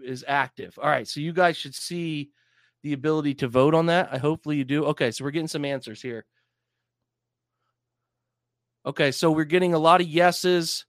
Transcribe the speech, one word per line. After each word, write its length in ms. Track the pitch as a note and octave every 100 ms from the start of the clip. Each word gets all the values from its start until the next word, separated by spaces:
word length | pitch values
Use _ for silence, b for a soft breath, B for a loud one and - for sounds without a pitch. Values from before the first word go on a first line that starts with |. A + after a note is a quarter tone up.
is 240 | B2+ B2+ B2
active? 500 | C#3 B2+ - F#2 -
All 80 | D3
right, 180 | C#3 A2+
so 120 | -
you 140 | D#3
guys 240 | E3+ F3 D#3+
should 180 | C#3+
see 560 | C3 - F3 E3+ D3+ C#3+ _ _ _ _ _
the 100 | D3
ability 420 | C#3 D3 D#3 D3
to 140 | C3+ C3
vote 260 | B2 C#3
on 120 | D#3+ E3
that. 240 | E3+ F#3
I, 60 | C3
hopefully 380 | C#3+ D#3+ D3+ D3+
you 80 |
do. 200 | C3 D3 D3
Okay, 240 | D3+ B2+
so 140 | A2
we're 60 | C3+
getting 180 | D3+ D#3
some 160 | D#3
answers 380 | C#3+ C#3 A#2 G#2+
here. 240 | B2+ A2+ - _ _ _ _ _ _ _ _ _ _ _ _ _ _ _ _ _ _ _ _ _ _ _ _ _
Okay, 260 | - D3 D3
so 200 | C3 E3+
we're 140 | D#3
getting 280 | D#3 F3 F3+
a 60 | E3
lot 240 | D#3+ F3+
of 40 | F3
yeses. 800 | D#3 F3 F3 F3+ F3+ E3 -